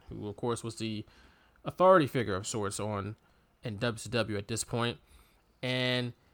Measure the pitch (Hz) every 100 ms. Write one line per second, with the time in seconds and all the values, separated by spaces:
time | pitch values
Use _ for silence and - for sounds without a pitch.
0 | - 110 104 98 123 113 113 - 110 107
1 | - - - - _ _ - - 185 185
2 | 139 135 104 95 107 110 98 - 107 104
3 | 98 107 _ _ _ _ 123 101 120 117
4 | 107 117 107 101 98 113 - 123 117 -
5 | - - - _ _ _ 127 127 127 123
6 | 123 - _